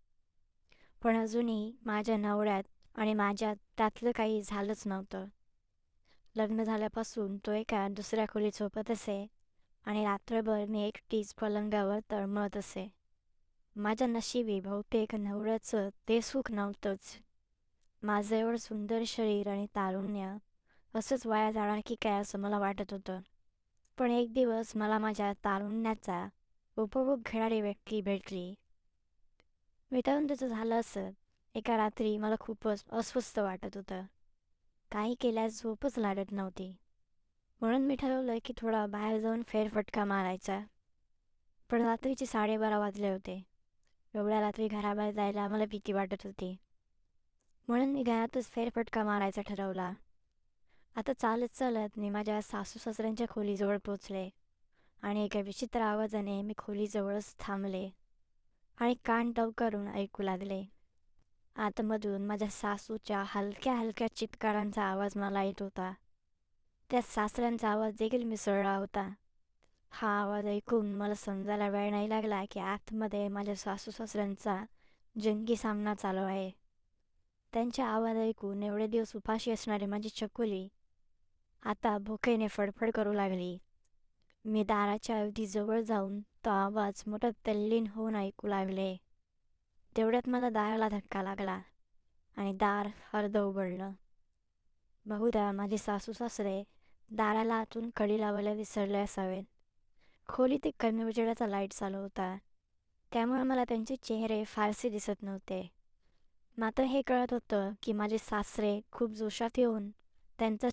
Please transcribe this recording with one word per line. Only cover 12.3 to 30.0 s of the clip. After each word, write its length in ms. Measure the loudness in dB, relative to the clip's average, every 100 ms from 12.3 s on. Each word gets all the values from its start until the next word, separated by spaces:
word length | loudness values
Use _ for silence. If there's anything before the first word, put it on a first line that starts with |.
| 0 -2 -2
असे. 300 | -6 -8 -10 -14 _ _ _ _ _ _ _ -4
माझ्या 320 | 0 2 2
नशिबी 520 | 0 -2 -2 0 -2
बहुतेक 560 | -2 -4 0 0 0 -2
नवऱ्याचं 760 | -4 -2 0 0 0 0 -2 -4 0
ते 120 | 0
सुख 300 | 2 -2 -2
नव्हतंच. 640 | -2 -2 -2 -2 -2 -6 -18 -20 _ _ _ _ _ _ _
माझं 320 | 0 2 2 2
एवढं 220 | 2 0
सुंदर 460 | -4 -6 -2 0 0
शरीर 420 | 0 2 2 0
आणि 160 | -2 -2 0
तारुण्य 600 | 0 0 -2 -4 -6 -8 -14 _ _ _ _
असंच 320 | -4 0 0 2
वाया 240 | 2 4
जाणार 280 | 2 2 0 -2
की 100 | -2
काय, 180 | 2 2
असं 180 | 0 -2
मला 200 | 0 2
वाटत 340 | 2 0 -4
होतं. 260 | -6 -6 -8 -8 _ _ _ _ _ _ 0
पण 140 | 4
एक 220 | 4 4
दिवस 420 | 4 4 4 0 0
मला 240 | 2 2
माझ्या 320 | 2 0 0 0
तारुण्याचा 840 | 0 0 -2 0 0 0 -2 -4 -4 -10 _ _ _ -2
उपभोग 440 | 0 2 2 2
घेणारी 400 | 0 0 2 2
व्यक्ती 400 | 0 -4 -4 -2
भेटली. 520 | 0 -2 -4 -8 -8 -12 _ _ _ _ _ _ _ _ _ _ _ _ -4
मित्रांनो, 420 | 0